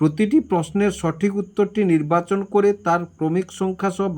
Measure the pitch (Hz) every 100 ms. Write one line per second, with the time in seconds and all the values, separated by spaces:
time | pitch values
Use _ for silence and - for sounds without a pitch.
0 | 156 156 214 311 - 180 160 202 202 190
1 | 165 156 202 202 190 - 202 214 190 165
2 | 147 170 170 196 196 208 202 202 170 175
3 | 170 - 160 175 180 - 190 185 196 185
4 | 196